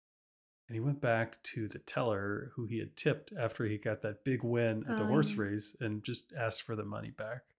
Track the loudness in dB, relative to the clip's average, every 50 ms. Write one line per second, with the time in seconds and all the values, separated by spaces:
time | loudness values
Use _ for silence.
0 | _ _ _ _ _ _ _ _ _ _ _ _ _ -8 -6 -2 0 0 0 2
1 | 2 4 4 4 2 0 -2 -10 -10 -8 -4 -4 -4 -4 -6 -8 -8 -4 0 0
2 | 2 2 2 2 0 0 -2 -2 -4 -8 -8 -8 -6 -4 -4 -4 -4 -4 -4 0
3 | 2 2 2 2 -2 -12 -4 -2 -2 -2 0 0 0 0 0 0 0 -2 -2 0
4 | -2 -4 -4 -2 -2 0 0 2 2 2 4 4 4 4 4 2 0 0 0 0
5 | 2 4 6 6 6 6 4 0 0 0 0 -2 -4 -6 -6 -4 -2 -2 -2 -2
6 | -2 -4 -4 -4 -6 -8 -6 -2 0 0 0 0 -2 -4 -4 -4 -4 -4 -4 -6
7 | -6 -8 -8 -8 -8 -8 -8 -8 -10 _ _